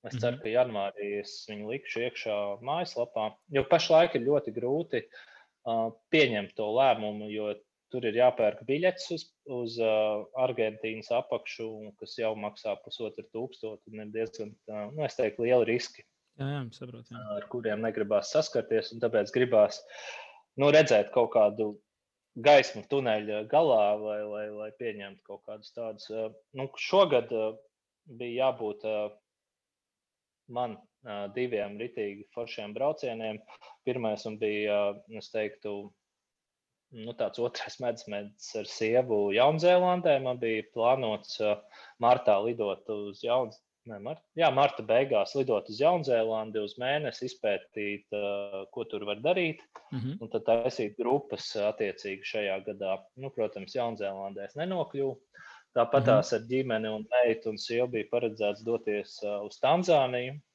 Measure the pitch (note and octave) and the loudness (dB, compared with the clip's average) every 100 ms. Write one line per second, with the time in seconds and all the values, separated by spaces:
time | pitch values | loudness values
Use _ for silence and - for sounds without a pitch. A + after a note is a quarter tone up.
0 | A#2 B2+ A#2+ B2+ A2 A#2 B2+ G#2+ G2 G#2 | -10 -4 -2 -2 -2 2 2 0 -4 -4
1 | G2+ G2+ G2+ - - G#2 G#2+ C3+ - - | -6 -6 -6 -12 -12 -10 -6 -8 -6 -4
2 | B2 - A2+ G#2 G2+ G2+ B2 D#3+ F3 - | -4 -4 -4 -4 -4 -6 -4 -4 -4 -4
3 | A#2+ - G#2+ - _ C#3 C3+ E3 - D#3+ | -4 -2 -4 -6 _ -2 4 4 8 8
4 | E3+ C3+ A#2+ D3 C#3+ A2 A#2+ C#3+ E3+ B2 | 8 4 2 2 0 -6 -2 -2 -2 -4
5 | - - - - _ _ B2 A2+ A2+ A2+ | -6 -20 -20 -20 _ _ -4 -2 -2 -6
6 | _ D#3+ C#3 G#2+ G2 - G#2+ A2+ C3+ A2+ | _ 4 4 2 -4 -4 -2 4 4 4
7 | G#2+ G#2 G#2+ G#2+ G#2+ G#2 _ _ _ B2+ | 0 -6 -8 -4 -4 -6 _ _ _ -2
8 | A#2+ A2 B2+ B2+ A2 - A#2 C#3+ F3+ F3+ | 0 6 4 6 0 0 -4 0 0 0
9 | - E3 - _ - B2 A#2 A#2 A2+ G#2+ | -8 -10 -10 _ -10 -6 -6 0 2 4
10 | G#2+ G#2 G#2 C3 B2+ A#2+ A2 G#2+ A2 A2 | 2 -2 -6 -2 -2 0 -2 -2 -8 -8
11 | G#2+ B2 - A#2 - - A2+ A2 G#2+ G#2 | -4 -4 -2 -8 -8 -10 -10 -10 -16 -16
12 | G#2+ - A2 G#2+ G#2 - A2 G2 - - | -16 -4 -4 -4 -8 -6 -6 -6 -8 -10
13 | A2 - - A2 B2 - A2 G#2 - G#2+ | -8 -10 -12 -10 -10 -10 -12 -12 -16 -16
14 | G#2+ A2 A2+ - G#2+ G#2+ - G#2+ G#2 D3 | -10 -6 -6 -6 -12 -12 -12 -10 -8 -6
15 | C#3 - A2+ G#2 A#2 B2 A2 A#2+ - - | -6 -2 -2 0 2 4 4 0 -4 -14
16 | - _ _ _ C#3 C#3+ A#2+ - B2+ A#2+ | -20 _ _ _ -8 -6 -10 -12 -16 -16
17 | A#2 A#2+ B2+ G#2 - B2 A2+ G#2 A2+ G#2+ | -18 -16 -10 -10 -8 -4 -2 -2 -2 -2
18 | G#2 G#2 F#2+ D3+ D#3 B2 - A2+ - A2+ | 2 2 2 0 0 -2 0 0 0 -2
19 | A#2 A2 G2+ B2+ B2 A2+ G#2 - - - | 0 2 2 2 4 6 6 4 -14 -16
20 | - - - - _ - C#3+ G3+ D3 A2 | -14 -14 -16 -20 _ 2 6 8 8 6
21 | G2+ B2+ A2+ A#2+ G#2 G#2 G#2+ G#2 _ _ | 4 2 4 6 4 4 -4 -4 _ _
22 | _ _ _ - B2+ D3 C3 A2 - C#3 | _ _ _ 0 8 8 6 -6 -2 -2
23 | B2+ G#2+ G#2+ G#2+ G#2+ C#3+ D#3+ A2+ G#2 G#2+ | 2 0 0 -6 2 4 6 6 6 2
24 | G#2+ G#2+ G#2+ G#2 G#2+ G#2 G#2+ G#2+ A#2+ G#2 | -2 -4 -6 -8 -8 -10 -12 -8 -8 -6
25 | G2+ F#2+ _ G2+ - A2 G#2+ - A#2 G#2+ | -12 -16 _ -16 -14 -16 -14 -10 -10 -10
26 | - A2 A2 A2 _ C3 C3+ - - F#3+ | -10 -8 -8 -10 _ -10 -10 -8 2 4
27 | F#3 C3 A2+ A2+ A2 A2 _ _ _ _ | 6 4 0 -2 -4 -6 _ _ _ _
28 | _ A#2 B2 A#2+ C3 A#2+ A2 G#2 A2 G#2+ | _ -12 -8 0 0 0 -6 -6 -6 -4
29 | G#2+ - _ _ _ _ _ _ _ _ | -4 -8 _ _ _ _ _ _ _ _
30 | _ _ _ _ _ A#2+ B2 G#2 _ _ | _ _ _ _ _ -6 -6 -6 _ _
31 | B2+ G#2 G2+ G2+ B2 A2 G2+ G#2 A#2+ A#2+ | -12 -10 -8 -4 -2 -2 -4 -6 -8 -6
32 | G#2 G2+ G#2 - A#2 - G#2 G#2+ C#3 D#3 | -6 -8 -14 -10 -10 -10 -10 -2 -2 -2
33 | C3 A2+ A2 G#2+ - - - - - B2 | -6 -6 -6 -8 -14 -20 -20 -10 -4 -2
34 | A2+ G#2+ A2+ G#2+ G#2+ G#2 G#2+ G#2 G2+ G#2 | -2 -2 -6 -4 -2 0 0 2 0 -4
35 | - A2 - A2+ G#2+ - G#2+ G2+ G2+ _ | -12 -16 -8 -4 -4 -6 -8 -8 -10 _
36 | _ _ _ _ _ _ _ _ _ B2 | _ _ _ _ _ _ _ _ _ -14
37 | A2 A#2 G#2+ - A#2+ - - - B2 A2+ | -12 -4 -4 -2 -4 -4 -12 -6 -6 -6
38 | - G2+ G#2 _ - A2 G2+ - A2 A#2+ | -6 -10 -10 _ -10 -8 -8 -4 2 2
39 | B2+ G#2+ G2+ G2+ C3+ D#3+ E3+ F3+ F3+ F3+ | 4 2 2 4 4 6 4 6 4 2
40 | F3 C#3 C3 B2 A#2 A2 A2 - A#2 C3+ | 4 2 2 -2 0 -2 -4 0 2 4
41 | A#2+ G#2 - - G#2+ G#2 - - - _ | 2 -4 -6 -2 0 0 -4 -20 -20 _
42 | A#2 B2 A#2 G2+ A2 A#2 G#2 F#2 - G#2+ | 4 6 6 4 4 0 -2 -2 -6 -8
43 | G2+ F#2+ A#2 B2 A#2+ - _ _ A#2+ G#2 | -8 -8 0 0 0 -8 _ _ -16 -12
44 | G#2+ D#3 _ - D#3+ C3 C#3+ - G#2+ A2+ | -12 -12 _ 2 4 6 2 2 2 2
45 | C3+ A2+ F#2+ C#3 B2+ G#2+ - G#2+ D3 F3+ | 4 2 2 0 0 0 -2 0 2 2
46 | C#3 A#2+ A2+ A2 A2 G#2+ G#2 - B2+ D3 | 2 2 2 -2 -4 -6 -6 -6 -2 -2
47 | C#3+ - B2 - A2 G2 - - G#2 G2+ | -4 -6 -10 -4 -2 -2 -4 -8 -6 -6
48 | _ G#2 G2+ G2+ G2+ G2 G2 - A2+ G#2 | _ -6 -4 -4 -6 -10 -10 -10 -8 -6
49 | G2+ G#2 C3+ F#3 E3+ D#3 - - _ C3 | -6 -2 0 0 0 -4 -14 -20 _ -8
50 | B2 D#3+ A2+ A2+ A2 A#2 B2 B2+ G#2+ G#2 | -6 -8 -6 -4 2 2 2 -2 -6 -2
51 | A#2+ F3 - G#2 - A2 G#2 G#2+ G#2 F#2 | 0 0 -2 -10 -8 -2 -2 0 -4 -4
52 | G2+ G2 - A2 G2+ F#2+ G2 G2 F#2+ F#2+ | -8 -8 -6 -4 -2 -4 -6 -6 -2 -4
53 | - - C3+ - G#2+ G2+ F#2+ B2+ A#2 G#2+ | -6 -14 -12 -4 -4 -4 -8 -4 -4 -4
54 | G2+ G2 G2 G2 G2 C#3+ F3 F#3 D3+ C#3 | -6 -6 -8 -10 -12 -6 -4 -2 -4 -2
55 | C#3 C3 _ - - - _ - A#2 - | -4 -4 _ -20 -20 -20 _ 0 4 4
56 | A#2+ A2 G2 A2+ A2+ B2+ C3+ A2 A2 G#2+ | 6 6 4 -2 0 -2 0 -2 -2 -4
57 | G#2+ B2 B2 A2+ A2+ G#2+ - A#2 B2 A#2 | 0 4 4 2 -2 -6 -4 -2 0 -2
58 | G2+ A#2+ A#2+ G#2+ G#2 G2+ A2+ A#2 A2+ G#2 | -2 -2 -2 -2 -2 -2 -2 -2 -2 -4
59 | G2+ - G#2 G#2 G#2 - C3 E3 F3+ D#3 | -4 -8 -6 -6 -8 -2 2 2 4 4
60 | B2+ B2 B2+ D3 _ | 4 0 -4 -10 _